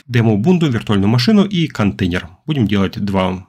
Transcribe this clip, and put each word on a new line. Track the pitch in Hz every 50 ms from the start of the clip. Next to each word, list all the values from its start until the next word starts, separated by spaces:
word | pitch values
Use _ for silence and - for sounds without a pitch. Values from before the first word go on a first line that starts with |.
| - 131
Demo | 120 120 113 113 107 98
Ubuntu, | 117 180 185 170 170 147
виртуальную | 117 104 - - 104 98 98 104
машину | 117 123 - 220 220 202 185
и | 196 196 170 160
контейнер. | - - - 107 95 - - 98 90 87 87 - 80 - _ _
Будем | 147 160 139 107
делать | 98 104 101 98 92 - 110 101
два | 98 98 95 92 92 92 92 95